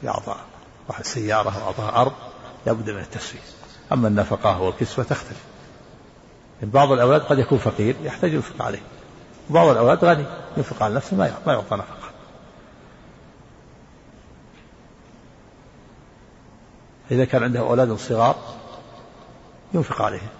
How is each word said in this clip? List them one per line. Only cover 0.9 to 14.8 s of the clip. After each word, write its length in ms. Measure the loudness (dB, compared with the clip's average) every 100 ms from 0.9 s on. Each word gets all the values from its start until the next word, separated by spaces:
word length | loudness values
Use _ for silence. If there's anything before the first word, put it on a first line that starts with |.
| -12 -8
سيارة 440 | -8 0 0 0
أو 180 | -4 -8
أعطاه 340 | -6 -2 2
أرض 120 | 2 0 -18 -20 -20 -8 -2
لا 80 |
بد 160 | -2 -2
من 100 | -8
التسوية. 420 | -10 -12 -14 -16 -20 -20 -20 -20 -4
أما 160 | 0 2
النفقة 540 | 2 0 0 0 0
والكسوة 440 | -2 -2 -4 -4 -4
تختلف، 380 | -4 -6 -18 -20 -20 -20 -20 -20 -20 -20 -20 -20 -20 -20 -12
بعض 300 | 0 4 4
الأولاد 300 | 6 6 4
قد 180 | 4 0
يكون 180 | 2 2
فقير 380 | 0 0 -2 0
يحتاج 300 | -6 -4 -2
ينفق 320 | -2 -6 -6 -8
عليه، 160 | -8 -12 -20 -20 -20 -20 -20 0
وبعض 180 | 4 6
الأولاد 380 | 6 6 6 4
غني 200 | 4 0 -10 -10 -6
ينفق 260 | -6 -2
على 120 | -2 -2
نفسه 220 | -4 0
ما 100 | 0
يع-، 200 | -2 -2
ما 60 |
يعطى 220 | -2 0 -6
نفقة. 340 | -6 -14 -18 -20 -20 -20 -20 -20 -20 -20 -20 -20 -20 -20 -20 -20 -20 -20 -20 -20 -20 -20 -20 -20 -20 -20 -20 -20 -20 -20